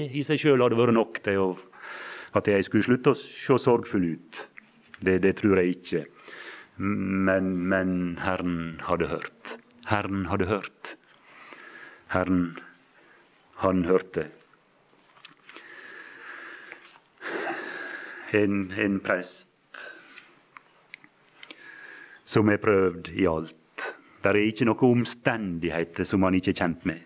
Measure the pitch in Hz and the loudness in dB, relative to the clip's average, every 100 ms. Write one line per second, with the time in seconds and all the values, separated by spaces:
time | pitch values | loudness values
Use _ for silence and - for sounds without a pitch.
0 | 147 139 139 147 151 131 123 117 120 113 | 0 -4 -2 2 4 4 4 4 4 4
1 | 107 - 104 98 95 90 - - - - | 2 -2 0 2 2 -2 -12 -20 -16 -14
2 | - - - 104 104 98 92 110 110 123 | -14 -16 -4 0 4 2 4 2 4 4
3 | 147 120 - - - 123 - 117 - 104 | 4 2 -2 -6 2 4 6 2 2 0
4 | 85 78 - - - - - _ _ - | 0 -2 -10 -18 -18 -20 -20 _ _ -4
5 | 92 92 95 92 107 95 90 87 - 82 | 0 4 2 2 4 4 4 0 -4 -4
6 | 73 - - - - - - - 98 104 | -6 -14 -20 -18 -16 -18 -16 -6 -4 -2
7 | 95 95 95 95 95 92 90 95 92 90 | -2 0 2 2 2 -2 0 2 2 0
8 | 87 82 95 92 90 85 82 78 - 87 | -2 -4 -4 -2 -2 -4 -6 -8 -2 -2
9 | 78 80 - - - - _ _ - 104 | 0 -4 -8 -14 -16 -16 _ _ -2 -2
10 | 98 98 90 98 95 101 - - - - | -2 -4 0 0 0 -2 -4 -16 -18 -18
11 | _ _ _ - - - - - - - | _ _ _ -20 -20 -20 -20 -20 -20 -20
12 | - 92 90 90 87 80 - - _ _ | -4 -2 2 2 0 -6 -18 -20 _ _
13 | _ _ _ _ _ - 95 92 85 92 | _ _ _ _ _ -2 0 2 2 2
14 | - - 78 - _ _ _ _ _ _ | 0 -6 -8 -12 _ _ _ _ _ _
15 | _ _ - _ - - - - - - | _ _ -20 _ -20 -20 -20 -20 -18 -18
16 | - - - - - - - - - - | -20 -18 -18 -16 -16 -18 -18 -20 -20 -20
17 | _ _ - - - - - - - - | _ _ -8 -6 -6 -8 -10 -10 -12 -12
18 | - - - 107 104 101 95 104 104 98 | -14 -16 -2 0 0 -2 -4 -2 -2 -2
19 | - 92 90 - - _ _ - - - | -2 -4 -4 -16 -20 _ _ -20 -18 -20
20 | - - - _ _ - _ _ _ - | -20 -20 -20 _ _ -20 _ _ _ -20
21 | - _ _ _ - - - - - - | -20 _ _ _ -20 -20 -20 -20 -20 -20
22 | - - - 113 104 101 110 98 92 85 | -20 -20 0 4 4 4 4 4 4 0
23 | 82 92 90 80 80 - _ - - - | -6 0 2 0 -4 -14 _ -12 -12 -12
24 | _ - 98 101 110 110 117 107 127 120 | _ -2 2 2 2 2 0 4 4 4
25 | 117 - - 113 98 85 82 80 82 - | 0 -4 -4 -2 -4 -4 -2 -2 -4 -4
26 | 90 98 92 92 98 92 92 82 92 80 | 0 2 4 4 0 0 -2 -2 -6 -8